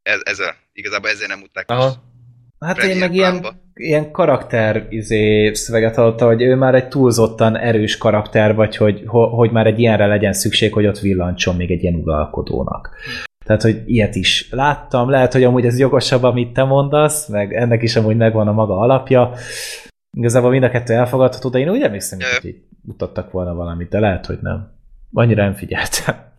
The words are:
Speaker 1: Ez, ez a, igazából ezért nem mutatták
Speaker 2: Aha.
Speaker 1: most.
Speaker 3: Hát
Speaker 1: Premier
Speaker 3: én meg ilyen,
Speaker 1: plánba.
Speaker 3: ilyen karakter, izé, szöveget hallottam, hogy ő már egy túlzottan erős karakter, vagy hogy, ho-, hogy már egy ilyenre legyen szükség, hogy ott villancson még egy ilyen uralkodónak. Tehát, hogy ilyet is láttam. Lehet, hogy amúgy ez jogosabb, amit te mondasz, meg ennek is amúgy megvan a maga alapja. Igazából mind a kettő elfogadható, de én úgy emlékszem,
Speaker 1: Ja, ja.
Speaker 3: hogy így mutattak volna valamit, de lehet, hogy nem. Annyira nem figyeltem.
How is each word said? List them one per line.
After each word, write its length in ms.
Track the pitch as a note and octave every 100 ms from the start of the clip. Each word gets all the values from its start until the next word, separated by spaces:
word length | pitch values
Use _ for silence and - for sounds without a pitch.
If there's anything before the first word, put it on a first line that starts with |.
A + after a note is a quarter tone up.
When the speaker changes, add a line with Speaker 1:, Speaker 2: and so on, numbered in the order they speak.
Speaker 1:
Ez, 180 | - G#2
ez 160 | - G2
a, 160 | F2+ - _
igazából 360 | - G2+ G2+ G#2
ezért 200 | G#2 G2+
nem 100 | G2
mutatták 300 | F#2+ F#2+ F#2 A#2+
Speaker 2:
Aha. 60 | C3
Speaker 1:
most. 120 | B2+ _ _ - _ _ _
Speaker 3:
Hát 160 | D#3 F#3
Speaker 1:
Premier 200 | F#3+ F#3
Speaker 3:
én 60 |
meg 120 | F3+
ilyen, 260 | F3+ F#3 F3+
Speaker 1:
plánba. 200 | - - _
Speaker 3:
ilyen 380 | - D3+ D3+ D3+
karakter, 760 | - E3 B2+ - A#2 A2 A2 G#2+
izé, 640 | A2 G#2+ A2 G#2+ G#2+ G#2+
szöveget 420 | G#2+ - A2+ A2+ A#2
hallottam, 320 | A#2 A#2 A#2+
hogy 140 | A2+
ő 140 | B2 B2+
már 200 | C3 B2+
egy 120 | B2+
túlzottan 680 | C#3+ B2+ A#2 A2 - A2+ A2
erős 400 | A#2 A2 G#2+ -
karakter, 580 | A#2 G#2 - A#2 G#2+ A2
vagy 200 | G#2+ -
hogy, 280 | G#2+ G2+ -
ho-, 240 | A#2 A#2 A#2
hogy 160 | A#2
már 160 | A2+ A2
egy 120 | G#2+
ilyenre 280 | A#2 G#2 G#2
legyen 260 | G#2 G#2
szükség, 400 | G2 A2 - G#2+
hogy 120 | G#2+ G#2
ott 140 | G2
villancson 560 | G2 F#2+ F2 F2 - F2+
még 160 | F2
egy 100 | E2+
ilyen 120 | F2+ E2+
uralkodónak. 920 | E2 D#2 D2+ - - B1 - - - - - - - _ -
Tehát, 160 | G#2+
hogy 200 | A2+ A2 A2+
ilyet 300 | A#2+ G2+ F#2+
is 320 | F2+ - -
láttam. 580 | B2 C#3+ C#3 - B2+ B2
Lehet, 240 | C3+ B2+
hogy 100 | C3+
amúgy 220 | B2 B2+ A#2+
ez 140 | B2
jogosabb, 440 | C3+ C3+ - C3
amit 300 | B2 A#2+ A#2+
te 100 | C3+
mondasz, 640 | C3+ C#3 C#3 D3 D3+ D3+ -
meg 260 | G#2 G2+
ennek 280 | A2 A#2+ A2+
is 140 | A#2 A#2
amúgy 200 | G#2+ A2+
megvan 300 | A2+ A2 G#2+
a 40 |
maga 260 | G#2+ G#2+ F#2
alapja. 540 | A#2 C3 B2+ B2+ A#2+ - - - - - - _ _ -
Igazából 320 | A#2 B2 B2
mind 120 | C3
a 60 | B2+
kettő 240 | A#2 A#2+
elfogadható, 560 | A2+ B2 C3 B2+ B2 C3
de 100 | B2
én 100 | D3
úgy 120 | A#3
emlékszem, 380 | C#4+ G2+ - F#2
Speaker 1:
Ja, 80 | B2+
ja. 60 | B2
Speaker 3:
hogy 80 | -
így 120 | - _ _
mutattak 480 | - - F#2 - -
volna 220 | F#2 F2
valamit, 360 | E2+ E2+ E2+ F2
de 100 | G2+
lehet, 260 | G#2+ F2 -
hogy 140 | -
nem. 300 | F#2 F2+ G2 - - - -
Annyira 300 | - A#2+ G#2
nem 100 | G2+
figyeltem. 640 | F#2 E2+ - - - - - -